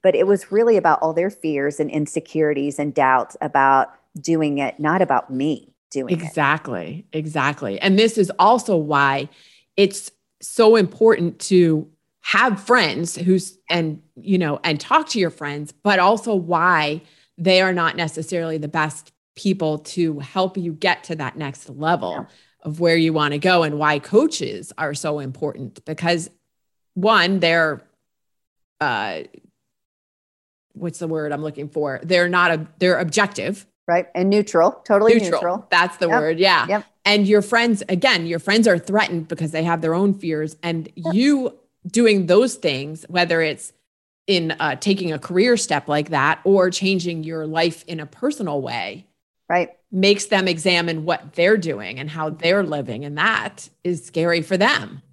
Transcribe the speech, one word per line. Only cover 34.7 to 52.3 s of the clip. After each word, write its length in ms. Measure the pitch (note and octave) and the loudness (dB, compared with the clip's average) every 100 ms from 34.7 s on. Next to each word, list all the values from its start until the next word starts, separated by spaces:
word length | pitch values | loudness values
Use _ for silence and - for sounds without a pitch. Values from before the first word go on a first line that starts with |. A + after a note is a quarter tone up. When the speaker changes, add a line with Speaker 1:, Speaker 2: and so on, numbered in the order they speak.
| - - | 0 2
Speaker 1:
totally 280 | G3+ G#3+ | 4 6
Speaker 2:
Neutral. 180 | A3+ F#3+ | 4 2
Speaker 1:
neutral. 340 | E3+ F3 G3 - | -2 -2 -6 0
Speaker 2:
That's 280 | F3 F3+ - | 2 2 0
the 100 | E3+ | 0
Speaker 1:
Yep. 120 | D#3 | 0
Speaker 2:
word. 180 | D3+ D#3+ | 0 2
Yeah. 280 | F#3+ E3+ C3 | 2 2 2
Speaker 1:
Yep. 180 | G#3 - _ | -4 -4 _
Speaker 2:
And 240 | G3 G#3 G3 | 0 2 4
your 140 | G#3 | 4
friends, 400 | G3+ A#3 A#3+ G#3 - | 4 0 2 0 -2
again, 360 | F#3 C4 G3+ E3 | 0 2 0 -2
your 120 | E3 | -6
friends 280 | F3+ G#3+ A3+ | 0 2 4
are 120 | F3 | 2
threatened 500 | - G3+ G#3 E3+ D#3+ | 2 0 0 -2 -6
because 220 | E3 D#3+ | -6 -4
they 120 | D#3+ | -2
have 200 | E3 E3+ | -2 -2
their 120 | D#3+ | 0
own 200 | E3+ G3+ | 0 0
fears, 420 | G3 F3 D#3 D#3 - | -2 -4 -4 -6 -8
and 260 | E3+ E3 D#3+ - | -6 -6 -8 -8
Speaker 1:
Yep. 180 | E3 | -2
Speaker 2:
you 400 | F#3 C4+ C#4+ B3+ - _ _ F3 | 0 2 0 -2 -10 _ _ -4
doing 400 | A3 A#3 G3+ E3+ | 2 4 2 4
those 280 | F#3 B3 | 4 4
things, 500 | - D#3+ C3+ C#3+ D#3+ - | 0 -4 -4 -6 -12 -6
whether 320 | F3+ F3 E3 | -2 0 0
it's 320 | D#3+ C#3+ - _ _ _ _ _ - | 0 -4 -14 _ _ _ _ _ -2
in, 260 | F#3 E3 D#3 | -2 -2 -2
uh, 180 | D3+ C3+ | -4 -2
taking 360 | G3+ G3 F3 | -2 -2 -2
a 60 | D3+ | -6
career 400 | - F3+ A#3+ A#3 | -4 0 2 2
step 280 | - D3 - | 0 -4 0
like 220 | D3 D3+ | -4 0
that 320 | D3+ C#3+ D#3+ | 0 0 0
or 260 | F#3+ G3 F3+ | 2 4 2
changing 540 | F3+ F#3+ F#3+ E3+ E3 | 0 -2 -2 -4 -8
your 220 | D#3 D#3+ D#3 | -8 -8 -6
life 380 | D#3+ E3+ E3 - | 0 0 -2 -12
in 140 | E3 | -12
a 60 | D3+ | -12
personal 560 | - C4+ D4 F#3 D3 | -6 -4 -4 -4 -4
way, 440 | C3 A#2+ F#2+ A#2 _ _ _ _ _ | -6 -8 -8 -12 _ _ _ _ _
Speaker 1:
Right. 180 | F3 E3+ - _ | -2 -2 -10 _
Speaker 2:
makes 320 | F#3 G3 G3+ - | 0 2 2 0
them 220 | G3+ F#3 | 0 0
examine 560 | E3 F3 F3 E3+ D#3+ | -2 0 0 0 -4
what 300 | D#3 F3 C#3+ | -4 -4 -6
they're 240 | - F3 A3 | 0 2 2
doing 400 | E3 G#2 G2 A#2+ | 0 -6 -8 -10
and 100 | D3+ | -10
how 220 | D#3 D#3 | -8 -8